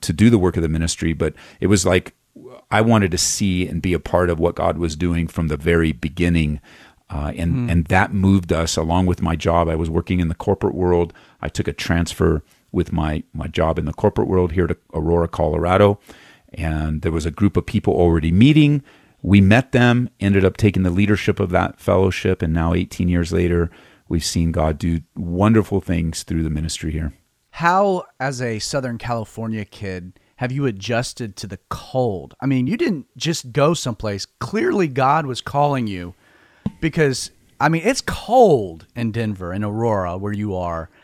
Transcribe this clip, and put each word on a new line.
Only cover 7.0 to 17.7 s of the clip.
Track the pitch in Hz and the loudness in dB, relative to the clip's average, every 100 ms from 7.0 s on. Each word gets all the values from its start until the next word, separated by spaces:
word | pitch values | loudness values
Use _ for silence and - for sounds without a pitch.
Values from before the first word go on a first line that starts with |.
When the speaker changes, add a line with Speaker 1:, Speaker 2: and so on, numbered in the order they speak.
| - | -12
Speaker 1:
Uh, | 73 73 | -8 -6
and, | - 85 | -4 -2
Speaker 2:
Hmm. | 131 120 | -2 0
Speaker 1:
and | 85 78 | 0 2
that | 95 104 | 2 2
moved | 101 95 98 87 | 2 2 2 2
us | 82 82 - | -2 0 -2
along | 80 87 90 | 0 2 2
with | 87 | 0
my | 82 82 | -2 -2
job. | 87 85 82 | 0 2 2
I | |
was | 80 82 | 0 -2
working | 80 - 92 | -2 -2 -2
in | 85 | -2
the | |
corporate | 85 - 95 101 | -2 -2 0 0
world. | - 90 87 85 - - - | 0 2 2 0 -6 -20 -12
I | - | -10
took | - 92 | -4 -6
a | |
transfer | 80 - 85 82 - 82 80 - _ _ | -4 -2 0 0 0 2 2 -4 _ _
with | - 82 | -4 -2
my, | 85 78 78 - | -2 -2 -4 -6
my | 80 76 | -8 -6
job | 78 80 80 | 0 0 0
in | 76 | -4
the | |
corporate | - 104 - - | -4 -6 -2 0
world | 92 90 | 0 0
here | 78 85 | 0 -2
to | 85 _ | -2 _
Aurora, | 80 78 85 85 | -6 0 0 0
Colorado. | - 78 80 85 95 101 104 _ - - - _ | -2 -2 0 0 2 2 0 _ -20 -20 -20 _
And | - 82 78 78 78 | -8 -4 -2 -2 -2
there | 85 | -2
was | 80 | -2
a | 80 | -4
group | 73 101 90 | 0 0 0
of | |
people | - | -2